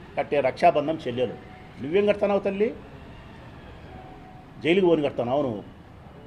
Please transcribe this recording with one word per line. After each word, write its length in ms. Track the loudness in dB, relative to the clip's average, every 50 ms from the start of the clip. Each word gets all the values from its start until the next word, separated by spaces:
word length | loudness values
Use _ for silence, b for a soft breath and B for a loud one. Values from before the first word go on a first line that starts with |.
| -16 -8 -4
కట్టే 220 | -4 -2 0 2 2
రక్షాబంధం 580 | 2 2 2 6 6 6 6 6 2 0 -2 -4 -4
చెల్లెలు. 280 | -4 -2 -2 -2 -2 -4 -8 -14 -18 -18 -18 -18 -18 -14 -10
నువ్వేం 240 | -4 0 2 4 4
కడతావు 380 | 4 2 2 2 2 2 2 0
తల్లి? 220 | 0 0 0 0 0 -2 -6 -14 -18 -18 -18 -18 -18 -18 -18 -18 -18 -18 -18 -18 -18 -18 -18 -18 -18 -18 -18 -18 -18 -16 -16 -16 -16 -18 -18 -18 -18 -20 -20 -20 -20 -10 -2 2
జైలుకి 240 | 4 6 6 8
పోని 180 | 6 6 6 4
కడతావు 340 | 0 0 0 0 2 2 2 2
నువ్వు? 140 | 0 -2 -4 -8 -12 -16 -20 -20 -20 -20 -20 -20 -20 -20 -20 -20